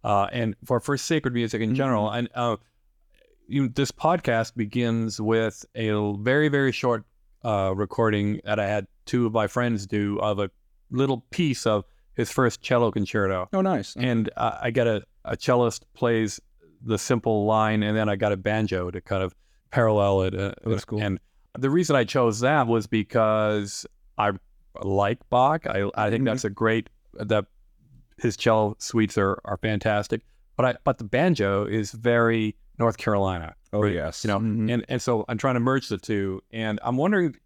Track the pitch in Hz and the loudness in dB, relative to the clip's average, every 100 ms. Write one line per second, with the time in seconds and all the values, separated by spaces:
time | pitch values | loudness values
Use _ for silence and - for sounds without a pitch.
0 | 117 101 98 - 113 - - 123 - 139 | 0 0 0 -2 -4 -4 -2 -2 0 -4
1 | - 160 135 120 113 110 110 127 135 117 | 0 0 0 -2 -2 -2 0 0 2 2
2 | 107 113 120 123 120 110 _ _ _ _ | 0 -2 -4 -2 -2 -2 _ _ _ _
3 | _ _ _ _ - 139 139 123 139 - | _ _ _ _ -6 -2 0 0 -2 0
4 | 156 180 - 113 113 - 107 123 120 113 | 0 2 2 0 -2 -4 -4 0 0 0
5 | 113 104 107 113 113 - - - 110 107 | -2 -4 0 2 0 -4 -18 -6 -2 0
6 | 104 101 110 139 151 143 135 120 131 113 | 0 -2 0 2 2 2 0 0 -2 -2
7 | - _ _ _ 117 104 95 95 101 - | -4 _ _ _ -2 0 0 0 -4 0
8 | 113 104 101 104 - 107 101 104 101 _ | 2 2 0 -2 -2 -2 0 -2 -6 _
9 | - 123 117 110 104 - 123 113 98 107 | -4 0 2 2 0 0 -2 -2 -2 -2
10 | 104 101 104 101 101 _ _ _ _ 123 | -2 0 -2 0 -2 _ _ _ _ -2
11 | 135 127 _ - 165 127 - 107 - _ | 0 -2 _ -2 -2 0 0 0 -2 _
12 | _ - 113 - 123 - - 123 117 107 | _ -6 -4 2 0 0 0 2 2 0
13 | 98 110 98 95 90 190 190 160 98 - | -2 0 0 -2 -2 0 0 0 -4 -4
14 | 127 117 110 - 117 107 123 120 117 107 | -2 0 0 -2 -4 -2 -4 0 0 0
15 | - _ - 110 - 123 120 - _ - | -4 _ -8 -6 2 2 2 -2 _ -4
16 | 123 113 110 - _ _ 82 _ 117 113 | 0 2 0 -4 _ _ -20 _ -4 -2
17 | - 120 117 107 104 110 110 107 104 107 | 2 0 2 0 2 2 4 2 2 0
18 | 107 98 104 98 95 110 107 92 90 90 | 0 0 0 0 0 0 0 -2 -4 -8
19 | - 98 92 - _ _ _ - 113 107 | -6 -2 -2 -6 _ _ _ 0 2 4
20 | 101 98 95 95 98 - - 101 - 107 | 4 2 0 -2 -6 -6 -4 -4 -4 -4
21 | 104 95 _ _ _ - 131 160 165 143 | -2 -4 _ _ _ -4 0 0 2 2
22 | 110 139 120 107 123 151 120 117 104 113 | 2 2 2 2 2 2 2 0 2 -2
23 | 101 120 110 107 107 107 101 - - _ | 0 2 2 2 2 0 -4 -10 -14 _
24 | _ - 104 98 _ _ _ - 95 95 | _ -2 0 0 _ _ _ -10 -2 0
25 | 101 120 - 123 131 156 - 98 101 - | 0 -2 0 2 4 2 -2 -2 -2 -2
26 | 107 117 131 110 107 98 113 113 - _ | 0 0 0 -2 -4 -2 0 0 -2 _
27 | _ - 107 107 98 _ _ _ _ - | _ -14 0 0 0 _ _ _ _ -20
28 | _ - 120 - - 110 104 107 - 117 | _ -4 -4 0 2 4 2 -2 -4 0
29 | 110 - 98 98 - 101 110 107 110 104 | 0 2 0 -2 -6 -6 -2 -2 0 -2
30 | 104 - _ _ _ - 123 120 - 135 | -2 -6 _ _ _ 0 0 0 -2 -2
31 | 107 123 175 165 101 98 104 110 104 113 | -2 2 2 2 2 2 0 -2 -4 -2
32 | 120 120 117 113 110 - - - 113 110 | 2 4 4 2 0 -4 -18 -2 0 0
33 | - 101 95 90 80 - _ 104 104 87 | -2 0 0 -2 -8 -16 _ 0 0 0
34 | 78 - 113 98 110 107 110 120 - 127 | -4 -4 -2 0 0 0 0 -2 -2 -4
35 | - 117 107 113 135 123 120 131 - 98 | 0 0 0 -2 0 0 2 0 -2 -6
36 | - 107 98 95 _ 113 110 104 117 127 | -2 -2 -2 -6 _ -8 -4 -4 -2 0
37 | 165 208 170 - | 0 0 0 -4